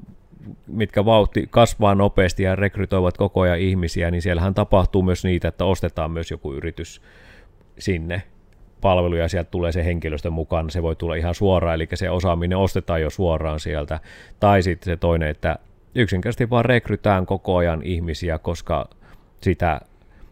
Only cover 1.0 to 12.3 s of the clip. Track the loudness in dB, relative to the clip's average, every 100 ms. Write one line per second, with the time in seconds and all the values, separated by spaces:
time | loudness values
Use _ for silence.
1 | 4 6 4 0 2 4 4 4 2 4
2 | 4 4 2 2 0 0 -2 -2 -2 0
3 | 0 2 0 2 2 2 2 0 0 -2
4 | -2 -2 0 0 0 0 2 4 4 2
5 | 2 0 0 0 -2 -2 -2 0 -2 -4
6 | -6 -6 -8 -10 -10 -8 -8 -10 -14 -16
7 | -20 -20 -20 -20 -20 -20 _ -8 -4 -4
8 | -4 -8 -10 -20 _ -20 -20 -4 2 2
9 | 2 0 0 -2 -4 -4 -2 0 -2 -2
10 | -4 -6 -6 -6 -4 -4 -2 -4 -4 -4
11 | -4 -4 -4 0 2 2 2 -2 -4 -4
12 | -2 0 0